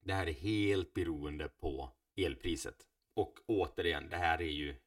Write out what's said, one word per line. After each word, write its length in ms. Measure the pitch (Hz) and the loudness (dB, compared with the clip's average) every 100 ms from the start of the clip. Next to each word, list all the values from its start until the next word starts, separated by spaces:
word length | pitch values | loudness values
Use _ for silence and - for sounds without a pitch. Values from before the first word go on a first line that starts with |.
Det 80 | 98 | -2
här 140 | 95 95 | 0 0
är 60 | |
helt 600 | 78 95 107 101 98 87 | -2 0 2 4 4 2
beroende 540 | - 85 78 73 73 73 | -2 0 -2 -4 -4 -8
på 440 | _ 82 67 67 _ _ - | _ -4 -4 -8 _ _ 0
elpriset. 680 | 90 65 90 82 - - - _ _ | 0 0 -2 -2 -4 -10 -20 _ _
Och 240 | - 98 - - | -2 -2 -2 0
återigen, 600 | 107 87 - 85 76 - | 2 2 0 0 0 -2
det 60 | 85 | 0
här 260 | 85 80 | 2 2
är 80 | 82 | 0
ju 240 | 73 73 69 | -2 -4 -6